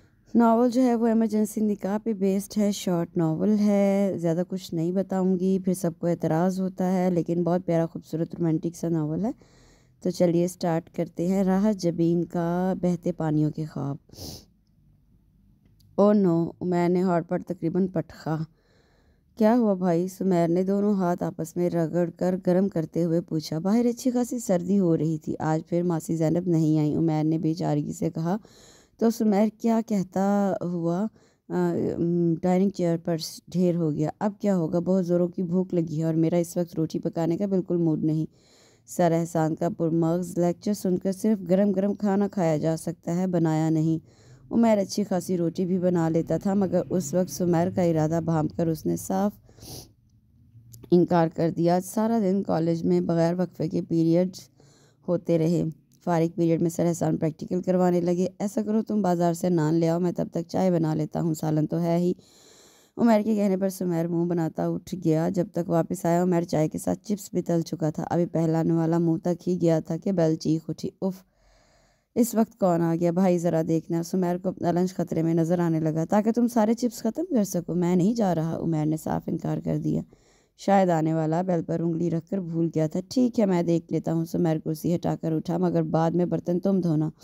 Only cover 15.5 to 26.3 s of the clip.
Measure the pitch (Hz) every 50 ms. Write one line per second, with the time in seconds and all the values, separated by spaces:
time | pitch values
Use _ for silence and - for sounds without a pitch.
15.5 | _ _ _ _ _ _ _ _ _ - 202 208 208 208 196 180 165 165 170 -
16.5 | - - - 180 175 175 175 175 180 180 185 190 175 170 165 - 180 175 - -
17.5 | 175 - - 165 170 180 190 180 185 170 - - - - - 147 160 156 160 -
18.5 | _ _ _ _ _ _ _ _ _ _ _ _ _ _ _ _ _ - 214 214
19.5 | 240 254 233 208 196 180 180 185 165 165 180 185 - - 185 190 180 170 170 160
20.5 | 170 180 190 185 196 202 202 208 208 190 185 175 180 180 170 160 156 - 160 -
21.5 | - 175 175 175 170 170 165 151 151 175 175 170 - - 175 185 185 185 - 185
22.5 | 175 185 202 196 - 170 156 - - 165 170 170 165 170 165 - 160 160 151 -
23.5 | 151 160 175 190 214 240 233 240 233 240 - 262 240 247 240 233 - 240 - -
24.5 | 185 175 175 180 202 202 185 170 160 160 151 160 160 151 - - - - - 156
25.5 | 156 160 165 - 175 175 175 180 165 160 - - 165 160 160 156